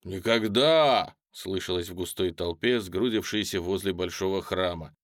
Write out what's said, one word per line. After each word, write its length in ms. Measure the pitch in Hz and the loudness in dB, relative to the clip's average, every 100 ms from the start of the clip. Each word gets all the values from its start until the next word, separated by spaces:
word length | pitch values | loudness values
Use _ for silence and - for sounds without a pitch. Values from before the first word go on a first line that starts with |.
Никогда! 1120 | 87 95 87 117 107 104 143 160 151 117 90 - _ | -8 -6 2 2 4 4 6 6 6 4 2 -8 _
слышалось 580 | - - 95 - 90 87 | -16 -6 -6 -2 -2 -2
в 60 | |
густой 360 | 90 90 - 92 | -6 -8 -2 -2
толпе, 480 | 85 87 82 120 123 | -2 -6 -2 0 0
сгрудившейся 800 | 98 87 123 110 - 107 101 98 | -2 -2 0 0 -2 -2 -2 -2
возле 320 | 87 95 98 | -2 -2 -2
большого 480 | 87 90 - 95 95 | -2 -4 -2 -2 -2
храма. 540 | 90 92 92 85 78 _ | -4 -2 -2 -4 -10 _